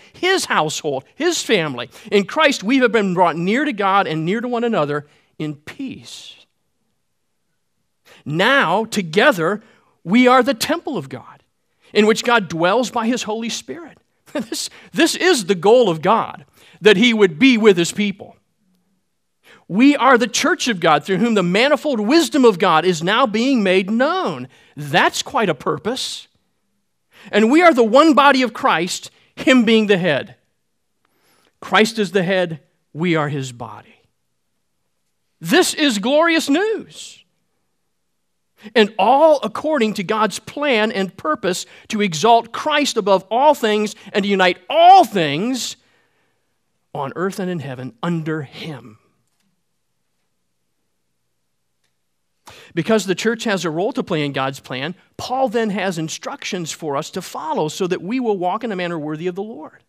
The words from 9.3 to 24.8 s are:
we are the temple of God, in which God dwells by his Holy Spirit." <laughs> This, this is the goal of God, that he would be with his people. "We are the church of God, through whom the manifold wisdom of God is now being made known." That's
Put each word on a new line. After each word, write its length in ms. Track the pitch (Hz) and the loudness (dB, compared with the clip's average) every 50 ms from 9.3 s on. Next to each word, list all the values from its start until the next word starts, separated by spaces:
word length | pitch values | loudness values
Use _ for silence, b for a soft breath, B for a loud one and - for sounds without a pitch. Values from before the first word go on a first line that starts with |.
| 226 175 156 175 208 208 b b b b b b b b - | 2 2 -2 -2 -4 -6 b b b b b b b b -4
we 220 | 170 202 247 254 | 0 2 4 4
are 160 | 247 254 262 240 | 6 4 4 2
the 100 | 277 269 | 0 -2
temple 440 | - - - 311 339 - 339 269 | -4 -4 -4 -4 -6 -6 -6 -8
of 120 | 185 135 131 | -8 -8 -8
God, 340 | 131 120 - - - _ _ _ _ _ _ b b b b b - | -12 -16 -16 -20 -20 _ _ _ _ _ _ b b b b b 0
in 120 | 208 214 | 2 2
which 180 | 214 220 208 - | 4 2 0 0
God 240 | 240 240 226 190 | 0 0 0 0
dwells 420 | 139 170 160 170 180 208 247 247 185 | -2 -2 -2 0 2 2 0 -2 -2
by 180 | - 208 220 | -4 -4 -2
his 160 | 226 254 214 - | -2 -4 -4 -6
Holy 260 | 214 214 226 233 226 | -8 -8 -8 -8 -8
Spirit." 480 | - - - - 254 339 339 - - _ _ | -8 -10 -12 -14 -16 -16 -16 -20 -20 _ _
<laughs> 40 | _ _ _ _ - - | _ _ _ _ -10 -8
This, 360 | 294 220 - 330 - - - B B B B | -8 -8 -8 -8 -10 -10 -10 B B B B
this 240 | - 208 330 311 - | -2 0 0 0 0
is 300 | - 320 370 349 247 185 | 0 2 2 2 2 0
the 80 | 165 202 | -2 -2
goal 360 | 170 151 202 233 254 240 185 | 0 4 4 6 6 4 2
of 120 | 160 156 | 0 0
God, 440 | 143 185 226 208 143 - - - - _ b b b b b b | 0 2 2 2 0 -4 -10 -16 -20 _ b b b b b b
that 160 | 165 214 208 | 4 4 6
he 160 | 185 247 247 226 | 6 4 2 4
would 240 | 208 202 185 151 | 4 2 2 2
be 180 | 147 254 269 247 | 4 4 4 4
with 220 | 214 220 214 190 | 6 6 4 4
his 140 | 175 170 - | 4 2 -2
people. 440 | - - 208 202 190 - - - - _ _ _ _ _ _ _ _ _ _ _ _ _ _ _ _ _ _ _ _ _ b b b b b | -4 -4 -4 -4 -6 -10 -14 -20 -20 _ _ _ _ _ _ _ _ _ _ _ _ _ _ _ _ _ _ _ _ _ b b b b b
"We 280 | - 165 208 262 285 285 | -4 0 4 4 4 4
are 220 | - 233 269 254 | 4 4 4 4
the 100 | 220 220 | 4 2
church 400 | 196 - - - 320 359 - - | 0 -2 -2 -2 0 -2 -2 -2
of 120 | 247 220 175 | -4 -2 0
God, 240 | 170 165 151 151 - | 2 2 2 2 2
through 140 | - 190 | -2 -2
whom 180 | 175 226 240 220 | 0 0 0 2
the 80 | 202 175 | 0 0
manifold 560 | 175 180 208 247 294 302 - - 302 262 214 | 2 2 2 2 2 2 0 0 -2 -2 -2
wisdom 440 | 208 214 302 339 330 - - 285 254 | 0 2 2 2 2 2 2 4 4
of 140 | 233 190 | 4 4
God 260 | 165 202 180 160 156 165 | 4 2 2 2 4 2
is 200 | 185 175 151 165 | 2 0 0 0
now 240 | 185 214 240 277 | 0 2 2 2
being 340 | 220 196 220 240 277 277 226 | 2 0 0 0 0 0 2
made 300 | 196 185 185 190 202 185 | 2 2 2 2 0 0
known." 560 | 226 233 262 311 359 381 339 220 151 123 127 b b b b b b | -2 0 0 0 0 -2 -4 -4 -6 -8 -10 b b b b b b
That's 460 | 143 | -14